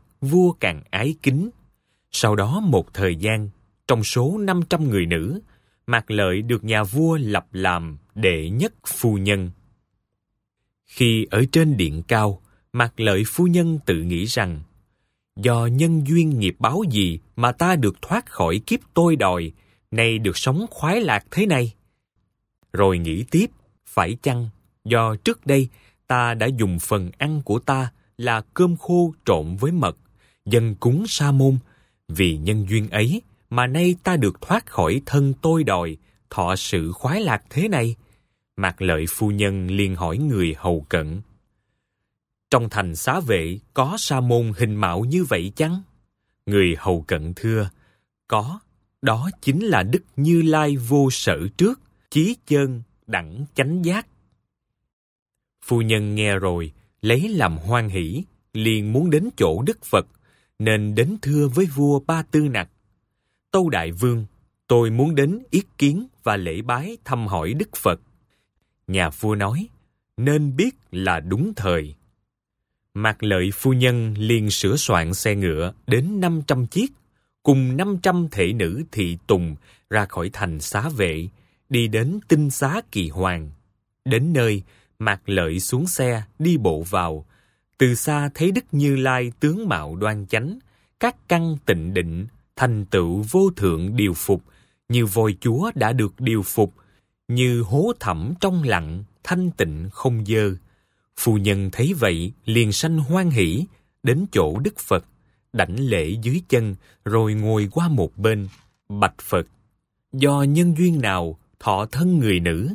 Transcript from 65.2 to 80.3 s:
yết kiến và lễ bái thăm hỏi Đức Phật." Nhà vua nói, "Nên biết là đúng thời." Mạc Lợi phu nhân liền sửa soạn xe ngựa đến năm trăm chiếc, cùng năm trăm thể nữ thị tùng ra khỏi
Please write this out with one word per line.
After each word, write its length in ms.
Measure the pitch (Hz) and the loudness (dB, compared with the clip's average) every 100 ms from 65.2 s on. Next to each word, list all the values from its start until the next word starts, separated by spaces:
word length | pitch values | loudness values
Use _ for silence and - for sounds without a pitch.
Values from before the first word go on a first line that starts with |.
| 143 214 262 | 0 -2 -2
yết 140 | 185 - - | -4 -2 0
kiến 280 | 143 170 254 _ | 2 2 -4 _
và 140 | 117 101 | -4 -4
lễ 260 | 87 85 | -4 -6
bái 340 | 120 123 180 233 | -6 -6 -6 -12
thăm 220 | - 113 104 | -6 -4 -2
hỏi 280 | 92 80 | -4 -2
Đức 220 | 143 214 - | -4 -6 -2
Phật." 240 | 101 85 _ _ _ _ _ _ _ _ - | -2 -2 _ _ _ _ _ _ _ _ -6
Nhà 240 | 95 82 | -2 -2
vua 240 | - 107 | -2 -2
nói, 340 | 104 101 139 226 _ _ _ _ - | -2 -2 -4 -8 _ _ _ _ -4
"Nên 400 | 131 151 147 131 | 0 2 0 0
biết 180 | 240 - - | -2 -2 -12
là 300 | 92 92 82 | -4 -2 -2
đúng 320 | 82 104 202 202 | -2 -2 -2 -4
thời." 380 | 95 85 76 73 _ _ _ _ _ _ _ _ _ | -2 -2 -4 -12 _ _ _ _ _ _ _ _ _
Mạc 280 | 101 110 107 | -4 -2 -2
Lợi 280 | 107 92 92 | 0 0 0
phu 180 | 98 135 | -2 0
nhân 420 | 127 127 120 113 104 | 2 2 2 -2 -2
liền 320 | 107 113 107 | 0 0 0
sửa 260 | - 95 143 | 0 0 0
soạn 380 | - 90 82 | 2 0 0
xe 200 | 92 110 | -2 -2
ngựa 380 | 101 92 78 87 - - | 0 0 -2 -4 -6 0
đến 340 | 120 165 208 | 0 0 0
năm 220 | 180 160 143 | 0 0 0
trăm 200 | 131 120 | -2 0
chiếc, 260 | 180 269 - _ _ _ _ | -2 -4 -6 _ _ _ _
cùng 340 | - 135 127 135 | 4 4 4 0
năm 200 | 196 185 | -2 0
trăm 260 | 190 175 160 | 0 2 0
thể 220 | 101 90 | 0 0
nữ 300 | 117 85 95 165 | 0 -2 -2 -6
thị 260 | 110 87 85 - | -4 -4 -2 2
tùng 300 | 95 85 76 _ _ - | 2 2 -6 _ _ -4
ra 160 | 107 101 | -2 -2
khỏi 240 | 90 85 | -4 -8